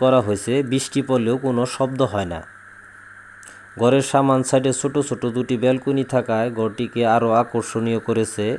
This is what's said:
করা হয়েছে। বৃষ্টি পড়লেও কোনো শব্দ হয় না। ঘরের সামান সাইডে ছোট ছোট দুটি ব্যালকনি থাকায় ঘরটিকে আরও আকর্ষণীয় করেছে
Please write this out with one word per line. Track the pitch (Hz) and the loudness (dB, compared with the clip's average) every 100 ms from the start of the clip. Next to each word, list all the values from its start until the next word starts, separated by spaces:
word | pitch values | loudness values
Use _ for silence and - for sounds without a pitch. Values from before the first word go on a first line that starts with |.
করা | 131 131 104 | 4 4 2
হয়েছে। | 101 113 135 127 | -2 -2 -2 0
বৃষ্টি | 135 - 139 | -2 -2 -4
পড়লেও | 120 127 113 131 135 | 0 0 0 0 0
কোনো | 120 123 - | 0 -2 -2
শব্দ | 131 135 127 | -2 0 0
হয় | 101 90 | 0 -4
না। | 82 - - - - - - - - - - - - - 101 | -6 -12 -20 -20 -20 -20 -20 -20 -20 -20 -20 -20 -20 -14 0
ঘরের | 120 135 131 | 2 4 2
সামান | 139 139 131 127 | 2 4 2 2
সাইডে | 135 131 127 | 2 2 -2
ছোট | 139 147 139 | -2 -2 -2
ছোট | 120 123 120 | -4 -4 -4
দুটি | 123 120 | -2 0
ব্যালকনি | 127 131 139 135 127 | 0 0 0 -2 0
থাকায় | 127 117 110 120 113 | -2 0 0 -2 -2
ঘরটিকে | 110 101 117 117 117 | -4 -4 -6 0 2
আরও | 117 117 113 | 4 4 2
আকর্ষণীয় | 117 117 - 113 117 113 - | 2 -2 -2 -4 -2 -2 0
করেছে | 113 110 - 107 | 0 0 -2 -4